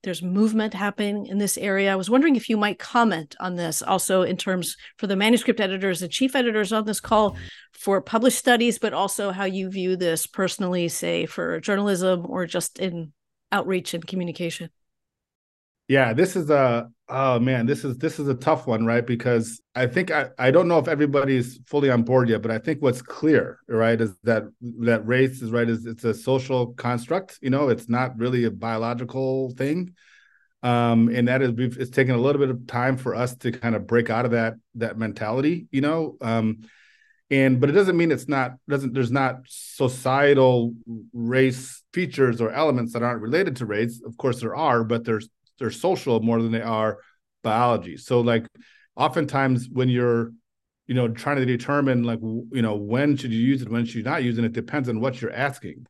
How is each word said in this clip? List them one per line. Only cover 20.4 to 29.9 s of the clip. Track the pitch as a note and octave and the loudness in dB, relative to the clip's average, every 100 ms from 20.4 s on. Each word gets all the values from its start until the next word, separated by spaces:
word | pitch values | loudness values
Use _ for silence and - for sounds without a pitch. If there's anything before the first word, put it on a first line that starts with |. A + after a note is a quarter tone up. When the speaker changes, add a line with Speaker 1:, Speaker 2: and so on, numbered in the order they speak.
| B2+ | 6
Speaker 2:
don't | D#3 F3 | 6 6
know | E3+ | 2
if | D3+ | 2
everybody's | D3 D3 C#3 C#3 C3 A#2+ - | 0 2 2 2 2 0 -8
fully | - C#3+ C#3 | -4 0 4
on | A#2+ | 2
board | A#2 B2+ A#2+ | 4 4 4
yet, | A2 | 2
but | A2+ | 0
I | A2 | -2
think | - D3+ | -2 0
what's | C#3+ A#2 | 0 0
clear, | - - D3+ C3+ F2 - - | -8 -2 4 4 2 -8 -4
right, | A2+ A2+ A#2 | 2 2 2
is | A2 F#2+ | 0 -2
that, | - A2+ G#2+ _ A#2+ A#2 | 0 0 -2 _ -14 -2
that | A#2 A2+ G#2+ | 0 0 2
race | B2+ C3 C3 | 2 2 0
is, | A#2 | -4
right, | A#2+ A#2 | 0 0
is, | A2+ A#2 | -2 -6
it's | A2+ | -4
a | A#2 | -4
social | G#2+ - C3 C3 C3 A#2+ | -2 0 -2 0 -2 -2
construct, | - A#2+ B2 A#2+ F3+ F#3+ - | -4 -4 -4 -2 -6 -6 -8
you | C3+ | -2
know, | C3+ C#3+ | 0 2
it's | A#2 - | 0 0
not | A#2+ B2+ A2+ | -2 -2 -2
really | A#2+ B2+ | -2 0
a | A#2 | 0
biological | G2 A2+ A2+ A#2 A#2+ A#2+ B2+ C3 C3 C3 B2+ | -2 -6 -4 -4 -4 -6 -4 -2 -2 -4 -4
thing. | C3+ E3 F3+ | -4 -2 -6